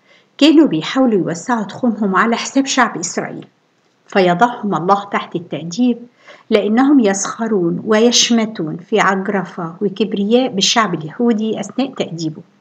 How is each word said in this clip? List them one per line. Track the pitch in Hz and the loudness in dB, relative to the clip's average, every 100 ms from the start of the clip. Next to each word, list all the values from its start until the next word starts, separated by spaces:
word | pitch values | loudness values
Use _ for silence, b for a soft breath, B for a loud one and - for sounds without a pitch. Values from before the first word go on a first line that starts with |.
| b b b - | b b b 2
كانوا | 294 302 277 | 4 6 4
بيحاولوا | 165 - 262 262 202 | 2 -2 0 2 2
يوسعوا | 160 175 - 233 | 0 -4 -4 -4
تخومهم | 196 - 247 208 202 185 | -4 -4 -2 0 0 2
على | 226 226 | 0 -2
حساب | - 269 269 | -2 -2 0
شعب | - 233 - | 0 0 -2
إسرائيل، | 170 - 139 - - _ _ _ _ _ _ | -8 -6 -8 -10 -16 _ _ _ _ _ _
فيضعهم | 202 180 175 247 - 208 160 | 2 2 4 2 0 -4 -2
الله | 175 202 | 0 0
تحت | - 214 - 165 | 0 -8 -6 -10
التأديب | 170 147 170 175 247 233 - b b b b | -8 -10 -8 0 0 0 -8 b b b b
لأنهم | 214 202 226 269 285 | 2 2 2 4 6
يسخرون | 202 196 - - 226 208 170 175 - | 4 2 -4 -6 -2 0 0 -2 0
ويشمتون | 214 240 240 - 233 220 - 156 165 | 4 4 4 2 0 0 -4 -8 -8
في | - 202 | -2 0
عجرفة | 180 196 190 196 175 - 165 175 | 2 0 -2 -4 -4 -8 -12 -4
وكبرياء | 202 196 208 202 202 240 262 | -4 -2 -2 -2 0 2 2
بالشعب | 196 190 240 208 | 0 0 0 0
اليهودي | 165 151 - 240 214 220 - | -2 -6 -2 0 0 -2 -6
أثناء | - - 269 | -6 -6 -6
تأديبه، | - - 165 156 156 - _ | -6 -8 -6 -6 -8 -16 _